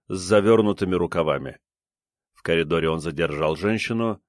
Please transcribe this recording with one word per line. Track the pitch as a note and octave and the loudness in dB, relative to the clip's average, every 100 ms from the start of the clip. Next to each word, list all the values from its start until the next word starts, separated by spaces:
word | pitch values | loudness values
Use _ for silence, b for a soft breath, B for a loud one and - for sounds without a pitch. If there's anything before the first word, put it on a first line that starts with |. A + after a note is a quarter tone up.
| - | -10
с | F#2+ | -8
завернутыми | F2+ G#2 G2+ A2+ G#2 G2 F#2 | 2 4 6 4 4 0 -2
рукавами. | F2 E2+ E2+ D#2 C#2+ A#1+ - _ _ _ _ _ _ _ | 0 0 0 0 -2 -6 -14 _ _ _ _ _ _ _
В | _ | _
коридоре | - E2 D2+ E2 D#2+ | -2 0 2 0 0
он | D#2+ | -2
задержал | D#2 D2 D#2+ D2 D#2 D#2+ | -4 -2 -2 0 -2 0
женщину, | G2+ A2 - A2+ A2+ G2+ | -2 -2 -4 -4 -4 -6